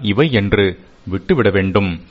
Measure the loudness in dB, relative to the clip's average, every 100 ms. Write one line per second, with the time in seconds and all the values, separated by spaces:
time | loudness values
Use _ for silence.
0 | -4 0 2 2 0 2 0 -2 -16 -18
1 | -8 -8 -2 2 2 0 0 0 -2 -6
2 | -14